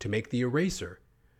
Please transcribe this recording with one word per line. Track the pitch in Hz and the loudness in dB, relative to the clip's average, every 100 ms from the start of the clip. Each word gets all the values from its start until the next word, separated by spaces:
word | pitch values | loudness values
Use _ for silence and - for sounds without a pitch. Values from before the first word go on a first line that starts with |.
to | 110 | -2
make | 110 - | -2 0
the | 120 | 0
eraser. | 123 143 190 - 87 92 _ _ _ | 2 2 0 -2 -8 -12 _ _ _